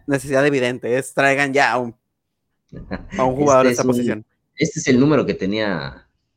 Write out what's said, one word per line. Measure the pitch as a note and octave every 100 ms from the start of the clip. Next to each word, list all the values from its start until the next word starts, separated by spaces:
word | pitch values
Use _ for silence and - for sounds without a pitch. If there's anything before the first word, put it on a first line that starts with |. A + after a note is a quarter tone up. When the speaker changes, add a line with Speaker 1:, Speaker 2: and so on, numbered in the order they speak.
Speaker 1:
necesidad | - C#3 C#3 C3+
evidente, | C#3+ C#3 B2 B2+ A2+ C3
es | -
traigan | C#3 C#3 C3+ C#3
ya | C3+ B2 B2
un, | A#2+ - _ _ _ _ _ _ _ D2 - - - G2
a |
un | C3
Speaker 2:
<laughs> | C3
Speaker 1:
jugador | D3 C3 B2+
Speaker 2:
Este |
Speaker 1:
de |
esa | A#2+
Speaker 2:
es |
un, | B2+
Speaker 1:
posición. | B2 A#2+ G#2+ - _ _ -
Speaker 2:
este | D#3+ D#3
es | C#3+
el | B2
número | D3 C3
que | G2
tenía | - F#2+ A2 G#2 E2 C2+ - _ _ _